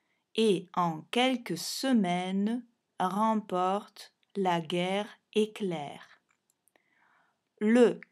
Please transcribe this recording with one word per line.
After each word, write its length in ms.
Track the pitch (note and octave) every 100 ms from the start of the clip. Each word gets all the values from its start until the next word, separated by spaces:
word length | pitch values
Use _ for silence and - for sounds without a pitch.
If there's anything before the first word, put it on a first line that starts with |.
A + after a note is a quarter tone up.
| _ _ _ -
et 340 | A3 F3 F3
en 280 | - F3 D#3 D3+
quelques 460 | A#3 B3+ B3+ A#3+ E3
semaines 1080 | - - C4+ A#3+ F3+ F3+ F3+ G3 G3+ A#3+ - _ _ _
remporte 1120 | F#3 G3 A3 A3 G#3 F3+ F#3 G3 G3+ - - _ _ -
la 260 | F#3 E3+
guerre 460 | D#3 F3 F3+ G3 G#3 - _
éclair. 880 | G#3+ G#3+ G#3+ G3 E3 C#3+ - - _ _ _ _ _ _ _ _ _ _ _ _ _ _ _
Le 420 | G#3+ A#3+ A3+ E3+ -